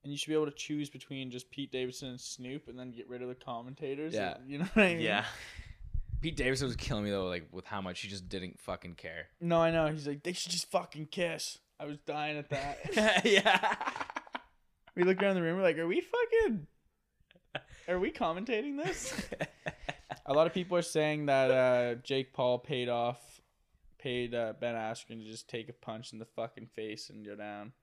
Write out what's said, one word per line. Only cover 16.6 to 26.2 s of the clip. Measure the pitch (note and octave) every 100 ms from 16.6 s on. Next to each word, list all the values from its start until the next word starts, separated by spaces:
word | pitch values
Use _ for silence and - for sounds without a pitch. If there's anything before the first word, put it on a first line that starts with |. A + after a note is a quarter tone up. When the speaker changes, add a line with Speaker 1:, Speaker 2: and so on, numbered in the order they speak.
| D3 _ _ _ _ _ _ - _ - - - -
Speaker 1:
are | F3+
we | A3
commentating | - F3+ E3+ A#3 G#3+ C#4+ C#4
this?" | F4 - C5 - - - D3+ - -
Speaker 2:
<laughs> | - - - - -
Speaker 1:
A | -
lot | C#3+ E3
of |
people | F#3 F3+ F3+
are |
saying | E3+ D#3+ D3+ D3+ D3
that, | C3+ C3
uh, | C3 B2+ B2 A#2+
Jake | A#2 - C3+ C3+
Paul | - B2 B2
paid | - C3 B2
off, | A#2+ A#2+ B2+ - - _ _ _ _ - _
paid, | C3+ B2 A#2+
uh, | A#2 A2+ G#2
Ben | A#2+
Askren | A2+ A2 A#2 - A#2
to | A2
just | A2 -
take | A#2 A2+
a |
punch | - - A2 A#2+
in |
the | A2